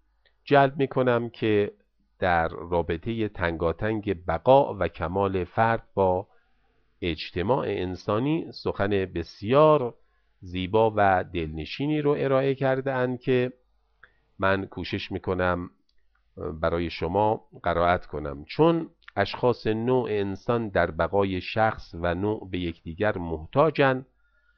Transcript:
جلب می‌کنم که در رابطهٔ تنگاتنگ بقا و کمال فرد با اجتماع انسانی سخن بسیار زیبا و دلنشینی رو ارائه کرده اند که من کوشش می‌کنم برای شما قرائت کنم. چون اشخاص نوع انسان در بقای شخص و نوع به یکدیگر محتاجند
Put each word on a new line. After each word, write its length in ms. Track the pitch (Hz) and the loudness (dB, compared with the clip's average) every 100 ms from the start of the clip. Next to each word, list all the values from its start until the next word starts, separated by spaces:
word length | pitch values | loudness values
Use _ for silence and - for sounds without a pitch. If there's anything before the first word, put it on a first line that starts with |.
| _ _ _ _ | _ _ _ _
جلب 320 | - 143 139 139 | 2 4 4 2
می‌کنم 540 | 135 135 127 120 117 | -2 0 2 2 0
که 420 | - 113 104 101 - _ _ _ _ | -2 2 2 2 -4 _ _ _ _
در 300 | 92 85 82 | 2 2 0
رابطهٔ 800 | 85 85 87 82 82 117 117 107 | -4 -2 -2 0 -2 -4 -4 -4
تنگاتنگ 960 | - 87 82 85 82 107 110 101 87 87 | -2 -4 0 -2 0 -2 -2 -4 -4 -4
بقا 500 | 82 127 139 117 104 | 0 6 6 4 -2
و 100 | 87 | -4
کمال 560 | - 82 95 98 95 | -4 -4 0 0 0
فرد 380 | 87 - 113 113 - | -2 0 0 0 -4
با 320 | - 95 90 101 _ _ _ _ _ _ _ | 0 2 2 -4 _ _ _ _ _ _ _
اجتماع 640 | 90 78 - 92 90 139 117 | -6 -6 -6 -4 -2 0 -2
انسانی 840 | 101 92 90 - 107 139 160 208 | -4 -4 -6 -2 -2 0 -2 -4
سخن 360 | - 95 - 101 | -8 -6 -2 0
بسیار 1040 | 101 92 87 82 - 101 135 156 151 123 - _ _ _ _ | 0 0 -4 -8 -8 0 4 6 4 0 -8 _ _ _ _
زیبا 520 | 95 90 92 107 113 107 | -8 -6 0 4 4 4
و 280 | 101 92 | 4 4
دلنشینی 760 | 82 90 80 78 76 - 143 151 | 2 -4 -4 -6 -8 -6 -2 0
رو 140 | 143 143 | 0 0
ارائه 360 | 135 135 139 | 2 2 2
کرده 380 | 131 135 131 131 | 0 0 0 -2
اند 280 | 131 127 127 | -2 -2 -2
که 320 | - 127 127 - _ _ _ _ - _ _ - | 0 2 2 -4 _ _ _ _ -20 _ _ -2
من 280 | 95 98 95 | 0 0 -2
کوشش 460 | - 87 101 - | -8 -6 -6 -6
می‌کنم 580 | 95 - 92 90 87 90 - _ _ _ _ _ - 87 80 | -6 -4 0 0 0 -4 -14 _ _ _ _ _ -12 -10 -4
برای 300 | 82 85 85 | -2 0 -2
شما 540 | - 82 95 107 113 - 160 | -4 -4 0 0 -2 -6 -8
قرائت 440 | 87 85 87 87 - | -2 2 2 2 -2
کنم. 380 | 76 73 69 | -10 -8 -10
چون 460 | 76 - 160 165 165 _ - - | -6 2 2 2 -4 _ -8 -4
اشخاص 500 | 101 - 123 113 110 | -4 0 0 0 -2
نوع 440 | 110 117 127 117 | -2 2 0 0
انسان 580 | 104 98 95 - 117 110 | -2 -2 -4 -2 -2 0
در 220 | 95 85 | 0 0
بقای 500 | 80 82 98 101 92 | 0 0 2 0 -2
شخص 540 | - 110 110 107 - | -4 0 0 0 -10
و 200 | 85 87 | -4 -2
نوع 340 | 87 104 110 95 | 0 -2 -4 -6
به 80 | 92 | -6
یکدیگر 600 | 85 82 - 80 104 98 | -4 -6 -10 -4 -2 -2
محتاجند 880 | 85 80 80 135 156 147 135 131 135 _ _ _ _ | -4 -6 -4 0 2 4 2 0 -6 _ _ _ _